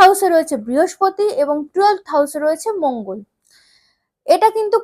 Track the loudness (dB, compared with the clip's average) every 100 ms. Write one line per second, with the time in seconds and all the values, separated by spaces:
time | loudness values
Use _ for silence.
0 | 4 6 2 2 0 -6 -4 -2 -2 0
1 | -2 0 -4 -2 -2 -2 -4 0 0 0
2 | -2 -2 -2 -2 -2 -4 -6 -4 -4 -4
3 | -10 -12 -14 _ _ _ _ _ _ _
4 | _ _ 0 2 2 0 -2 0